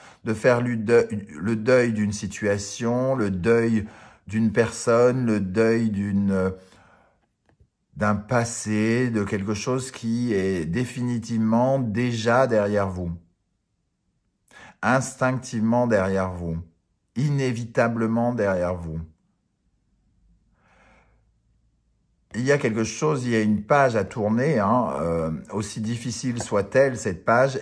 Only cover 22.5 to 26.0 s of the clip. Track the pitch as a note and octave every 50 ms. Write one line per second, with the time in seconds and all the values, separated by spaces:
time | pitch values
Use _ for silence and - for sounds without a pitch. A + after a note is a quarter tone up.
22.5 | C#3+ C#3 C#3 B2 G#2+ A2+ A2 G#2 - - D#3 D#3 D#3 - B2+ B2 A#2 A2 G#2+ G#2+
23.5 | G#2+ G2+ G#2 - D3 C#3+ C#3 C3 A2+ A2 F#2+ - - B2 G#2 G#2 A2 A#2 B2+ D#3
24.5 | D#3 A#2 G2+ G2 A#2 B2+ A#2 D#2+ C#2 C2+ D2+ E2+ E2 E2 D#2+ D#2+ D#2+ - - -
25.5 | - G2+ G#2+ G#2+ - A#2+ G#2+ A2 B2 A#2